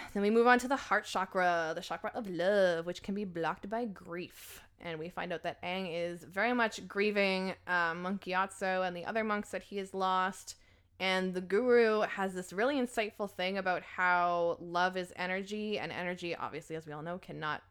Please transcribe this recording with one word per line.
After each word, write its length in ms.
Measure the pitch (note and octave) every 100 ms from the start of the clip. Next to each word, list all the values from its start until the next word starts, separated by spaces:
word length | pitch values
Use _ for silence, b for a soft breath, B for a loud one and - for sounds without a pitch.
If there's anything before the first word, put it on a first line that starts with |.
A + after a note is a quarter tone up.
| B
then 100 | G3+
we 80 | G#3
move 160 | A3+ A#3
on 120 | B3
to 80 | B3
the 80 | C4+
heart 280 | - G#3
chakra, 680 | - G3 F#3+ F#3+ F3+ E3+ D#3+
the 60 | E3
chakra 320 | - E3+ A3
of 140 | - G3+
love, 560 | E3+ F3+ G#3 F#3 E3 E3+
which 160 | F3
can 120 | -
be 100 | G3
blocked 440 | G3+ E3+ D#3+ F3+ G3
by 180 | A3 A#3+
grief. 760 | F3+ F3+ F3 F3 - - - - -
And 180 | E3+ D#3+
we 100 | E3
find 240 | F3+ F3
out 100 | E3
that 180 | F3 -
Aang 260 | F3 F#3 F#3+
is 320 | E3 F3 F3
very 280 | - F#3+ A3+
much 340 | B3 A3 - F#3
grieving, 680 | G3+ G#3 G3+ G3 F#3+ F#3+ - -
uh, 280 | F3+ E3+ E3+
Monk 260 | F3+ G3
Gyatso 600 | - F3+ F#3+ - F#3+ F#3 F#3
and 80 | F3
the 80 | -
other 180 | A3
monks 260 | A3 G#3 G#3
that 120 | F#3
he 160 | - G3+
has 160 | F#3+
lost. 600 | F#3+ F#3+ F#3 F#3 G3 - - b b b -
And 340 | F#3+ F#3 F#3
the 60 | F#3
guru 640 | F3+ G3 B3 A#3+ A3+ G#3+
has 320 | G3+ - F#3+
this 180 | F#3 F3+
really 240 | F3+ B3 D4
insightful 520 | B3 - G#3+ - G3+
thing 300 | - F#3 G3
about 240 | F#3 E3+
how 760 | - - F3+ F3 F3 F3 E3+ -
love 360 | E3+ F3 F#3 F#3
is 160 | F3 -
energy, 600 | F3+ F#3+ G3 G#3+ G#3+ G#3
and 140 | D3+
energy, 460 | B2 F3+ F3 F3 D#3+
obviously, 400 | B2 C3+ - D#3+
as 100 | D#3
we 60 |
all 100 | D3
know, 160 | D#3+ F3+
cannot 440 | - D3 D#3 D3+ -